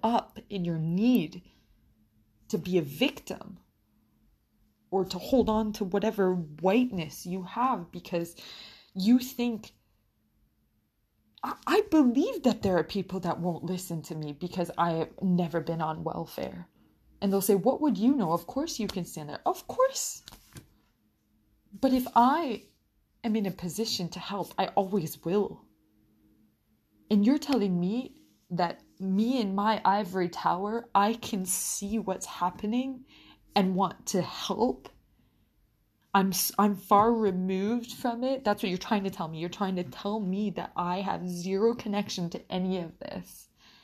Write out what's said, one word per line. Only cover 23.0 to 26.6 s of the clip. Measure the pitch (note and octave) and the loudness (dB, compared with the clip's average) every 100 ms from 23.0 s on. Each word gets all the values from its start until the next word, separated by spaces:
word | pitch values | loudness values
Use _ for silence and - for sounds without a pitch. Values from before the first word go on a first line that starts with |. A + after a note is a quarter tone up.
| _ _ | _ _
am | A#3 A3 | -2 0
in | G3 | 0
a | |
position | - F3+ D#3 A3+ - F3 | -4 -6 -4 -2 -2 -4
to | F3+ | -8
help, | - G3+ E3 - | -6 -6 -4 -2
I | F#3 | 0
always | - F#3+ G3+ D#3 - | 0 2 0 -2 -4
will. | E3 G3+ G3 - _ _ _ _ _ _ _ _ _ _ | 0 0 0 -6 _ _ _ _ _ _ _ _ _ _